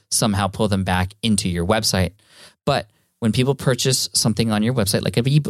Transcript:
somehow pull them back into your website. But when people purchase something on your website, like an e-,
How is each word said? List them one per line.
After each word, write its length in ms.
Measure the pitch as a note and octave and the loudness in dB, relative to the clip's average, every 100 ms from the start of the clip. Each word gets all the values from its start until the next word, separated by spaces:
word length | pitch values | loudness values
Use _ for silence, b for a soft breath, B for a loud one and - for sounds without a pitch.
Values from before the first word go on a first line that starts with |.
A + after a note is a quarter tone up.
| B | B
somehow 380 | - A#2 G2+ G2 | -2 0 0 -2
pull 200 | - G#2+ | 0 0
them 140 | G2 | 0
back 300 | F#2 F#2 F#2 - | 0 0 -2 -2
into 280 | A#2 G2+ F#2+ | 0 0 0
your 160 | F2 F2 | -2 0
website. 460 | A2 A2 F#2+ F2 - B B B B | 0 0 0 -2 -4 B B B B
But 240 | - C3 - _ _ - | -2 -2 -2 _ _ -4
when 120 | A2+ | -2
people 220 | G#2+ B2+ | 0 0
purchase 540 | C3+ C#3 B2 C3+ B2+ - | 0 0 0 0 -2 -2
something 360 | - A#2 G#2+ A2+ | -2 0 0 0
on 120 | G#2 | 0
your 100 | A2 | 0
website, 300 | C3 G2 A2+ | 0 0 0
like 160 | - B2 | 0 0
an 100 | B2+ | 2
e-, 140 | D3+ | 2